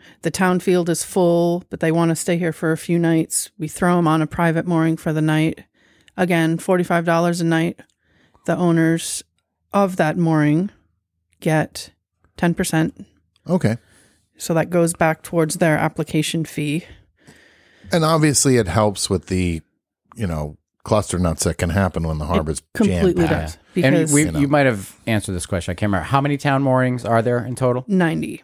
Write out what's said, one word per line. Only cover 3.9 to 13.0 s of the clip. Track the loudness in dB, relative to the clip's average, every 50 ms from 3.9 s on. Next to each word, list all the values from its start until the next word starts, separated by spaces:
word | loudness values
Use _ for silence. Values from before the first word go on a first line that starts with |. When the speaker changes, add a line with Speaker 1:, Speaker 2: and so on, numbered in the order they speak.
| 2 2
Speaker 1:
'em | 2
on | 2 2 0 0
a |
private | -2 -2 0 0 0 0 0 -2
mooring | 0 0 0 0 0 -2
for | -2 -4 -4 -2
the | 0
night. | 0 0 2 2 0 0 -2 -6 -14 _ _ _ _ _ _ _ _ _ -4
Again, | -2 0 0 2 2 2 0 0
forty-five | -2 0 0 0 2 2 0 0 0 0
dollars | 2 2 2 2 0 0 0
a | 0
night. | 0 0 0 0 -2 -4 -8 -16 _ _ _ _ _ _ _ _ _ _ _ -4
The | -4 -2
owners | 0 2 2 4 4 4 2 2 0 -4 -6 -10 -10 -12 _ _ _ _ _ _ _ _ _ 0
of | 0 0 0 0
that | 0 0 0 0
mooring | 0 2 2 2 2 2 2 2 0 0 -4 -8 _ _ _ _ _ _ _ _ _ _ _ _ -6
get | -2 0 0 0 -2 -4 -8 -16 -16 -18 _ _ _ _ _ _ _ _ _
ten | -2 -2 -2 0
percent. | -2 -2 -2 0 0 0 -2 -4 -10